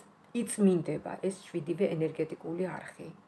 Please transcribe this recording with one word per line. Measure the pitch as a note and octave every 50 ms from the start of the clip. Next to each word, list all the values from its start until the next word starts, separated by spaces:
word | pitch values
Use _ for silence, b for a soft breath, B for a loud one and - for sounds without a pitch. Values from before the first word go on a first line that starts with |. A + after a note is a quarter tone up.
| - - - - - - -
იწმინდება | A#3+ A3+ - - - G3+ F#3+ F#3 E3+ D3+ - D3+ D3 - - - -
ეს | - F#3 G3 -
შვიდივე | - - - E3+ D3 E3 F3 E3 G3+ -
ენერგეტიკული | - D#3 D#3+ D#3 D#3 - D#3 D3+ - - - E3 E3 F3 F#3
არხი. | F3 D#3 - - - - - - D#3+ F#3+ - -